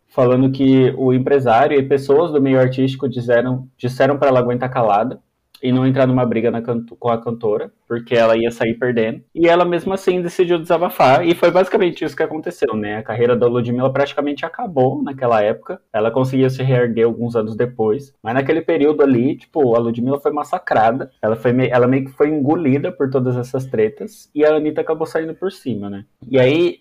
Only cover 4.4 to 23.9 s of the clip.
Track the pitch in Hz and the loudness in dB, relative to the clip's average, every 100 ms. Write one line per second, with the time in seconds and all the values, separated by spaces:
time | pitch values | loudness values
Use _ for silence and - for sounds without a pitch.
4.4 | 120 120 131 131 110 101 123 - _ _ | 0 -2 -4 0 2 2 0 -6 _ _
5.4 | _ _ 131 127 131 135 127 127 120 113 | _ _ -2 2 2 2 2 2 0 0
6.4 | 117 117 117 117 117 - 120 117 120 117 | 0 -2 -4 -6 -8 -6 -4 -2 -4 -4
7.4 | 110 107 - _ _ 117 117 120 113 113 | -2 -2 -4 _ _ -8 -2 2 4 2
8.4 | 117 117 113 117 123 117 110 135 - 160 | 0 -2 -4 -2 -2 0 -2 -6 -12 0
9.4 | 170 175 175 170 190 190 - 180 175 - | 2 4 2 -2 -4 -4 -2 -2 -4 -2
10.4 | 175 175 165 165 180 - 135 143 170 170 | 0 0 0 -2 0 2 2 4 2 2
11.4 | 175 175 185 - 180 - 156 135 156 156 | 2 2 0 0 0 -2 -6 -4 -6 -6
12.4 | - - 127 110 104 107 110 110 120 117 | -10 -4 -4 -4 -6 -8 -8 -2 0 2
13.4 | 120 120 120 123 135 135 139 - 143 143 | 2 0 -2 -2 -2 0 -2 -2 -4 -6
14.4 | 165 - 240 139 131 294 143 135 123 110 | -8 -8 -6 0 0 0 -6 -4 0 2
15.4 | 104 113 - 185 _ 107 110 131 131 131 | 2 -2 -8 -14 _ -2 -2 0 0 2
16.4 | 131 131 131 123 120 113 117 110 117 117 | 0 0 0 2 0 2 0 0 -4 -4
17.4 | 107 107 160 - 110 120 - _ 110 131 | -4 -4 -4 -2 -2 -2 -6 _ -4 -2
18.4 | 139 160 160 160 147 147 139 120 131 - | 0 -2 0 2 2 4 2 4 0 -4
19.4 | - 160 127 117 117 117 127 139 151 151 | -6 0 2 2 0 -2 -2 -2 -2 -4
20.4 | - 180 - 131 113 131 - _ 110 110 | -4 -6 -2 2 2 0 -6 _ -4 -2
21.4 | 127 127 123 123 120 135 135 - 151 156 | 0 0 0 2 2 0 -2 -2 0 0
22.4 | 135 180 147 139 180 180 135 131 127 123 | 0 0 0 0 -2 -4 -2 -2 -2 -4
23.4 | 120 131 131 110 107 | -6 -8 -4 -2 -2